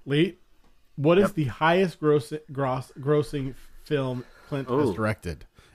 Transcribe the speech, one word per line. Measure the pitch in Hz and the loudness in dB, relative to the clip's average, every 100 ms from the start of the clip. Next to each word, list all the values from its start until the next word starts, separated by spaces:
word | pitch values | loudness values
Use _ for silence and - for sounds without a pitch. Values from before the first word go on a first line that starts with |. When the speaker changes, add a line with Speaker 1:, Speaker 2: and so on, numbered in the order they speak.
| - | -2
Speaker 1:
Lee, | 143 185 - _ _ _ _ _ | 2 2 -2 _ _ _ _ _
what | - 143 175 | -2 4 4
is | 202 | 4
Speaker 2:
Yep. | |
Speaker 1:
the | - 135 | 0 -4
highest | 101 160 180 190 - | 0 2 4 2 0
gross, | 151 147 139 151 - | 2 2 0 -12 -10
gross, | 135 135 131 - - | -4 -4 -4 -8 -8
grossing | 135 151 147 147 131 127 - - | 0 0 0 -4 -8 -10 -18 -16
film | - 147 131 127 - - - | -4 -2 -2 -6 -10 -18 -10
Clint | 139 127 | -8 -2
has | 127 135 | 0 0
Speaker 2:
Ooh. | |
Speaker 1:
directed | 90 107 107 90 76 - _ _ | 0 -2 -2 -8 -12 -14 _ _